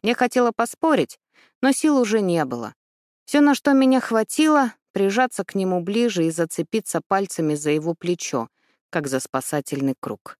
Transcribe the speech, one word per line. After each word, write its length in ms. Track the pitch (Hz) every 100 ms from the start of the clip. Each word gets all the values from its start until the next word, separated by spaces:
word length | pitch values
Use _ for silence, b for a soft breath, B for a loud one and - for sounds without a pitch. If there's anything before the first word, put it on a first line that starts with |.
Я 120 | 214
хотела 380 | 240 247 254 240
поспорить, 640 | - 233 - 320 277 135 - _ b b b
но 120 | 262
сил 260 | 269 311 285
уже 220 | 226 220
не 240 | 190 170
было. 300 | 139 120 110 - _ _ _ _
Все, 160 | - 294
на 140 | 294
что 180 | 269 -
меня 280 | 269 269 262
хватило, 760 | - 226 220 - 311 302 240 - _
прижаться 520 | - 196 202 254 -
к 100 | 190
нему 260 | 196 185 180
ближе 460 | 175 208 240 185 165
и 40 |
зацепиться 720 | 160 165 - 165 220 - - -
пальцами 480 | 196 196 - 160
за 160 | 147 151
его 240 | 151 156
плечо, 540 | 170 170 175 - 131 113 _ _ _ _
как 160 | 165 143
за 140 | 131
спасательный 760 | - 131 - 151 - 143 135 131
круг. 400 | - 107 - -